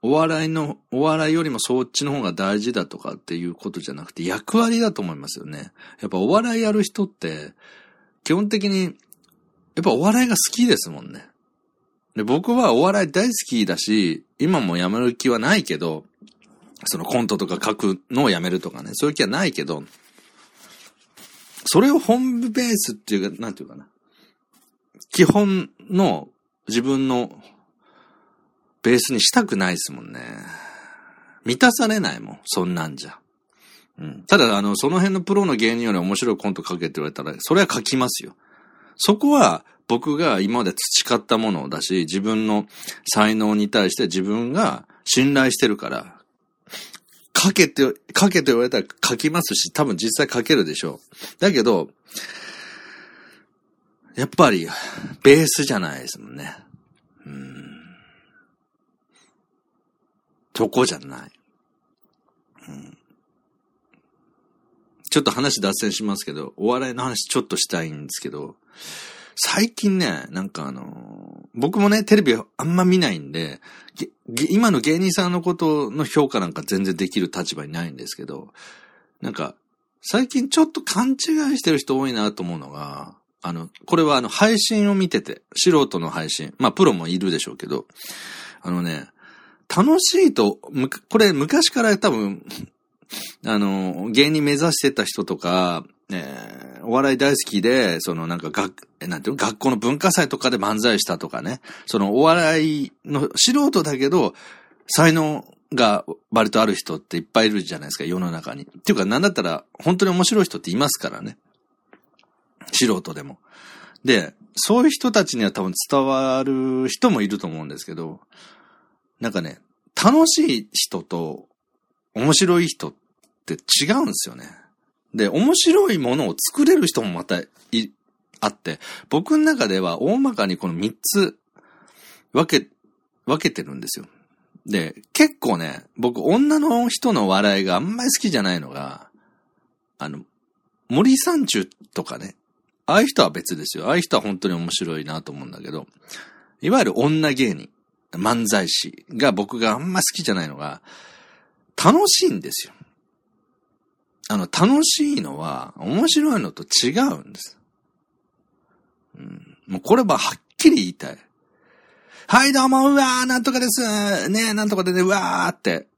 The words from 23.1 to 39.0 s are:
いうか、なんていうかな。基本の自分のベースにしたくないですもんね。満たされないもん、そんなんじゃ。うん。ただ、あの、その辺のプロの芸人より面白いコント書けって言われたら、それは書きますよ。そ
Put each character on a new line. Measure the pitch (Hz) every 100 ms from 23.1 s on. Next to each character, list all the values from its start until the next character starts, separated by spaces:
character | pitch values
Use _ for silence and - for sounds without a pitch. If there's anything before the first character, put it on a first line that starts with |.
| 104
い | 98
う | -
か、 |
な | 113
ん |
て | 92
い | -
う |
か | -
な。 | - _ _ _ _ _ _ _ _ _ _ _ -
基 | - 180
本 | 202 202 190 - _ -
の | 185 190 82 69 _ _ _ -
自 | 113
分 | 127 135 135
の | 123 120 - - _ _ _ _ _ _ _ _ _ _ _ _ _
ベ | -
ー | 123
ス | -
に | 123
し | -
た | -
く | 214 98
な | 92
い |
で | 85
す | -
も | 65
ん | 58
ね。 | 60 60 57 - - - - - - - _ _ - -
満 | 127
た | 247
さ | 240 226
れ | 214
な | 151 64
い |
も | 53
ん、 | - -
そ | - 90
ん |
な | 87 78
ん | 67
じ | 71
ゃ。 | - _ _ _ _ _ _ _ -
う |
ん。 | 78 69 -
た | -
だ、 | 120 101
あ |
の、 | 101 101
そ | 139
の | 180
辺 | 190
の | 190
プ | 170 196
ロ | 196
の | 123
芸 | 113 117
人 |
よ | 117
り | 98
面 | 90 98
白 | 120
い | 101
コ | 104
ン |
ト | 87
書 | 82 90
け | 82
っ |
て | 73
言 |
わ | 76
れ |
た | 71
ら、 | 71 76
そ | -
れ | 170
は | 202
書 | -
き | - 135
ま | 123
す | - -
よ。 | - _ _ _ _ _
そ | _